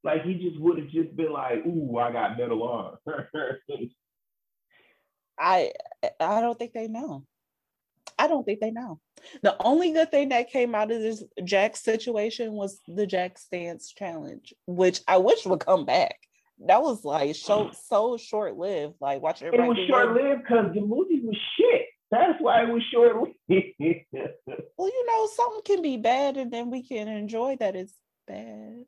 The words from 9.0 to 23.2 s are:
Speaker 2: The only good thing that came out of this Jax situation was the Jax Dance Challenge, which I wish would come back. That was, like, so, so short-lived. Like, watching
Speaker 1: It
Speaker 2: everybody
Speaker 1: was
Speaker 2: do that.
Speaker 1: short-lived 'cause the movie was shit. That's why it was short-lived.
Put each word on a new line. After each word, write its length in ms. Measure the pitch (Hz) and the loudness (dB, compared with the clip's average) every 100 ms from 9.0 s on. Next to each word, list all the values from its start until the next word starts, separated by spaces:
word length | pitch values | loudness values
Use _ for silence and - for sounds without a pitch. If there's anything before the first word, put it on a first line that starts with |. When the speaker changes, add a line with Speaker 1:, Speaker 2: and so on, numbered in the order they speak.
| _ _ - - | _ _ -20 0
Speaker 2:
The 140 | 202 - | 2 2
only 300 | 208 302 349 | 4 4 4
good 180 | 320 320 | 2 2
thing 180 | 294 285 | 2 2
that 200 | 247 247 | 0 0
came 240 | 269 247 | 0 0
out 160 | 220 214 | 0 -2
of 100 | 226 | -2
this 240 | 220 220 - - | -2 -6 -10 -12
Jax 380 | 180 196 214 - | 0 2 2 0
situation 720 | - 220 226 226 214 220 226 | -2 -2 -2 -2 -4 -4 -8
was 280 | 208 196 196 - | -6 -8 -10 -12
the 200 | 175 202 | -4 -2
Jax 400 | 185 180 180 - | -2 -4 -8 -12
Dance 420 | 180 170 165 - - | -8 -8 -12 -16 -12
Challenge, 560 | 196 165 147 - - _ - | -10 -10 -12 -16 -20 _ -10
which 340 | 180 185 180 - | 2 4 4 4
I 80 | 185 | 6
wish 300 | 190 453 190 | 6 4 4
would 140 | 180 | -2
come 260 | - 185 143 | 2 2 4
back. 300 | 143 156 - _ _ _ _ 180 | 2 2 -2 _ _ _ _ 4
That 160 | 202 | 4
was, 200 | 302 226 147 | 4 -2 -2
like, 280 | 151 143 160 | 0 0 -4
so, 340 | - 208 208 - - | 0 0 0 -8 -2
so 320 | 208 226 233 | 0 0 -2
short-lived. 800 | - 214 196 120 185 185 147 - | -6 -4 -4 -4 -4 -4 -6 -6
Like, 220 | 139 139 | -4 -2
watching 240 | 147 - 151 | -4 -4 0
Speaker 1:
It 60 | |
Speaker 2:
everybody 140 | 240 247 | 2 4
Speaker 1:
was 60 | 226 | 2
Speaker 2:
do 80 | 180 | 2
that. 20 | |
Speaker 1:
short-lived 580 | 254 240 233 277 277 - | 4 4 4 2 0 2
'cause 280 | 233 202 | 2 2
the 60 | 185 | -2
movie 380 | 202 247 381 311 | -2 -2 0 0
was 160 | 233 208 - - | -2 -6 -8 2
shit. 300 | 480 508 - _ _ | 4 4 0 _ _
That's 280 | 226 359 - | 2 4 4
why 200 | 320 233 | 4 4
it 40 | 233 | 4
was 140 | 233 - | 0 0
short-lived. 440 | 240 240 220 | 6 6 6